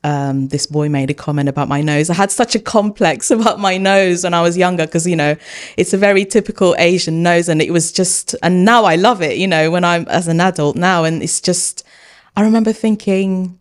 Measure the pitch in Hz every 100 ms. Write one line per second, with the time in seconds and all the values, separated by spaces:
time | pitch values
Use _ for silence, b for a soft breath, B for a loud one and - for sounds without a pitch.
0 | 147 147 139 135 135 143 - 151 151 143
1 | 135 147 - 147 143 135 139 143 151 147
2 | 156 180 196 - 233 220 - 226 208 208
3 | 180 143 - 226 220 196 196 185 190 196
4 | 190 175 180 170 170 170 180 180 156 170
5 | 170 165 147 151 B B B B 185 196
6 | 202 196 196 226 202 - 185 - 175 180
7 | 165 160 175 170 170 156 160 170 165 -
8 | 180 - - - 170 180 190 233 202 165
9 | 208 220 156 92 190 160 156 175 175 170
10 | - - 170 165 175 165 147 147 180 180
11 | 160 165 170 - - 180 - - b b
12 | b b b - 220 226 220 220 220 208
13 | - 190 190 185 185 -